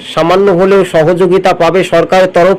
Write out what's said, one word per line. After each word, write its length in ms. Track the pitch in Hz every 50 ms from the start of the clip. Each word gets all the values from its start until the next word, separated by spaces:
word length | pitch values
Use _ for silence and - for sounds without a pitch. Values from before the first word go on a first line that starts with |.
| - - -
সামান্য 360 | 156 160 165 180 190 202 202
হলেও 340 | 185 170 185 190 196 196 185
সহযোগিতা 680 | 180 - 165 156 160 180 170 190 175 180 190 185 190 175
পাবে 300 | - 170 170 165 190 175
সরকারের 440 | - 170 165 170 170 185 185 185 185
তরফ 300 | - 180 170 185 196